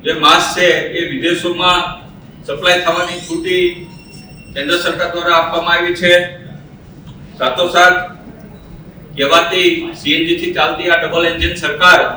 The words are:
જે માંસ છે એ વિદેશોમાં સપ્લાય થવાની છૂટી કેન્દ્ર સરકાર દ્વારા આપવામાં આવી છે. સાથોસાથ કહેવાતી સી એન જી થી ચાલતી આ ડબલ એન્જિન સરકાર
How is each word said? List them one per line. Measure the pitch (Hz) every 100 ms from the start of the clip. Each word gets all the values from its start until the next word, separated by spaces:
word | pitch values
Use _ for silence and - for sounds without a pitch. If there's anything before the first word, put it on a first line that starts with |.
જે | 156
માંસ | 160 156 170 - 175
છે | 180
એ | 156 - 170 160
વિદેશોમાં | 139 165 175 175 170 180 180 170 - - - - -
સપ્લાય | - - 180 180
થવાની | 175 170 175 175
છૂટી | 170 165 180 180 175 175 - - - - - - -
કેન્દ્ર | 139 147 175
સરકાર | 175 - 175
દ્વારા | 175 170 165
આપવામાં | 165 165 170 170
આવી | 175 175
છે. | 180 175 175 - - - - - - - - - - -
સાથોસાથ | 127 - 123 - - - - - - - - - - - - - - -
કહેવાતી | 139 330 - 185 180 330 - -
સી | 143
એન | 160 165
જી | 170
થી | 175
ચાલતી | - 156 175 175
આ | 170
ડબલ | 160 - 165
એન્જિન | 165 170 -
સરકાર | - - 180 170 -